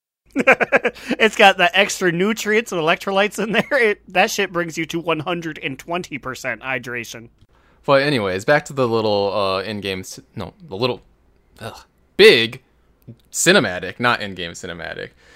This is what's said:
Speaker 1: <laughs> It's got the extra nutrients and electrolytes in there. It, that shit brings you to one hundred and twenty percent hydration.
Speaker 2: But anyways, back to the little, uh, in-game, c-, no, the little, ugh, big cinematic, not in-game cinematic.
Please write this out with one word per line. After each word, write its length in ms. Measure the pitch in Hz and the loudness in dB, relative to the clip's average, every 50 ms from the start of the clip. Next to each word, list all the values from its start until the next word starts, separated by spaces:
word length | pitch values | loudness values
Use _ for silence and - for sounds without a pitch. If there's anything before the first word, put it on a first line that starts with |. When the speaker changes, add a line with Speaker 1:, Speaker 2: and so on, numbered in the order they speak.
| _ _ _ _ _ _ - | _ _ _ _ _ _ -4
Speaker 1:
<laughs> 80 | 285 - 269 240 - 240 - - 269 - 240 - - - - - - | 0 4 4 4 4 4 0 0 0 0 0 -6 -6 -6 -6 -2 2
It's 160 | 226 214 - | 2 0 4
got 220 | - 214 196 185 | 6 6 6 6
the 180 | 190 180 170 - | 6 2 2 4
extra 340 | 185 - - - - 190 180 | 2 2 2 0 0 0 0
nutrients 600 | 160 170 185 214 226 220 - 208 214 220 226 - | 2 2 0 0 0 -2 -2 0 0 0 0 -2
and 100 | 190 170 | -4 -2
electrolytes 600 | 156 160 180 - - 202 196 196 208 208 - - | 2 0 0 0 -2 -2 0 0 0 0 0 -4
in 100 | 208 226 | -4 0
there. 280 | 190 226 - - 294 262 | 0 0 0 2 2 2
It, 220 | 233 214 208 - _ - 180 | 2 2 0 -2 _ -4 0
that 160 | 180 196 202 | 2 2 2
shit 200 | - - 196 180 | 2 -2 -4 -2
brings 260 | 180 170 170 165 147 | -2 -4 -4 -4 -4
you 80 | 165 160 | -8 -8
to 120 | 156 - 170 | -4 -6 -6
one 200 | 151 165 160 156 | -2 -2 -4 -2
hundred 400 | 139 185 175 175 165 160 151 - | -2 -4 -4 -4 -6 -8 -10 -8
and 180 | 175 156 131 | -8 -10 -10
twenty 400 | - - 165 170 180 170 - 151 | -10 -8 -6 -6 -6 -6 -8 -12
percent 440 | 123 - 131 123 - - 127 113 110 | -10 -10 -10 -10 -8 -6 -8 -8 -6
hydration. 680 | 123 131 131 127 117 123 120 120 110 - - 117 113 - _ _ _ _ _ _ _ _ _ _ - | -6 -6 -6 -6 -6 -8 -8 -8 -10 -10 -14 -16 -18 -20 _ _ _ _ _ _ _ _ _ _ 0
Speaker 2:
But 160 | - 139 135 139 | 2 4 4 4
anyways, 420 | 147 147 117 101 95 90 98 101 | 2 0 0 0 0 -2 -2 0
back 200 | - 147 151 151 | 2 2 2 2
to 80 | - 143 | -2 -2
the 140 | 135 131 | -2 0
little, 440 | 113 113 113 110 107 104 101 101 98 92 | 2 2 2 2 2 2 2 0 0 0
uh, 280 | 104 98 95 95 95 | 0 0 0 0 -2
in-game, 420 | 95 110 107 104 98 98 95 95 95 | -4 -6 -8 -6 -6 -6 -6 -6 -8
c-, 180 | - - - - _ - | -12 -16 -18 -18 _ -12
no, 180 | 113 92 - - _ | -10 -10 -10 -12 _
the 140 | 180 156 95 | -18 -14 -6
little, 260 | 95 123 123 113 90 - _ _ _ _ _ _ _ _ _ _ - | -4 -2 -2 -2 -4 -10 _ _ _ _ _ _ _ _ _ _ -16
ugh, 220 | 110 110 - - - _ _ _ _ _ - | -16 -16 -16 -16 -20 _ _ _ _ _ 4
big 440 | - 196 220 160 117 113 117 123 127 _ _ _ _ _ _ _ _ - - 113 _ _ _ | 8 8 10 10 8 4 0 -4 -10 _ _ _ _ _ _ _ _ -20 -20 -20 _ _ _
cinematic, 680 | - - - 165 190 196 131 95 90 90 87 90 - - | -6 0 2 4 4 4 4 2 -4 -6 -8 -8 -8 -2
not 220 | 120 123 117 110 | 0 0 0 0
in-game 300 | 107 101 92 90 87 85 | -4 -8 -8 -8 -8 -10
cinematic. 600 | 87 - - 90 85 85 80 80 82 87 - - _ _ _ - - | -10 -10 -12 -12 -12 -10 -10 -12 -10 -10 -12 -12 _ _ _ -20 -20